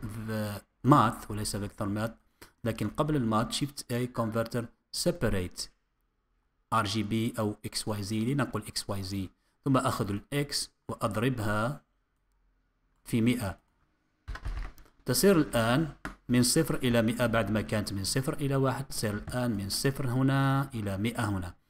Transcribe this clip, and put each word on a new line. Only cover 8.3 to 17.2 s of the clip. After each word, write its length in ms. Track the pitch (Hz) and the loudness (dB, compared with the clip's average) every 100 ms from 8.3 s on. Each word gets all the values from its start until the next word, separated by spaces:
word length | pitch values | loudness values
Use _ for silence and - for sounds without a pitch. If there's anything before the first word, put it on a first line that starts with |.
لنقل 280 | 143 117 107 - | 0 -2 -4 -6
اكس 220 | - - | -8 -6
واي 140 | 98 | -6
زي، 260 | 95 98 95 _ _ _ 139 | -4 -4 -6 _ _ _ 2
ثم 120 | 131 | 2
أخذ 320 | 127 - 104 | 2 -2 -2
الإكس 640 | 101 - 143 143 - - _ - | -4 -4 -4 -2 -4 -6 _ -12
وأضربها 920 | - 113 104 131 117 104 104 117 147 _ _ _ _ _ _ _ _ _ _ _ _ - | -4 -2 0 0 0 0 0 -2 -4 _ _ _ _ _ _ _ _ _ _ _ _ -2
في 160 | 117 | 2
مائة. 380 | 117 113 98 - _ _ _ _ _ _ - - - - - - - _ - | 2 2 -2 -6 _ _ _ _ _ _ -12 -8 -6 -8 -8 -14 -20 _ -2
تصير 320 | 123 196 175 | 4 6 6
الآن 520 | 139 120 113 135 156 - - - - | 4 2 2 2 0 -6 -14 -10 2
من 140 | 123 | 4
صفر 320 | 120 165 156 151 | 4 4 2 0
إلى 260 | 127 117 | 2 4
مائة، 240 | 113 117 | 2 2